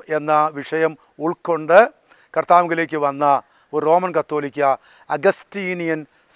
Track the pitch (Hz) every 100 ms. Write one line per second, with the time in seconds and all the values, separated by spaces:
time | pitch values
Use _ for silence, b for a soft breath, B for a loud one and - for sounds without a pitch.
0 | - 151 147 151 151 143 135 160 160 156
1 | _ - 156 175 - 165 156 180 240 -
2 | _ b b - - 175 175 165 165 156
3 | 143 139 147 139 - _ _ 151 147 170
4 | 180 165 - 151 143 147 139 127 b b
5 | b 151 180 - - 202 185 180 165 156
6 | 147 _ _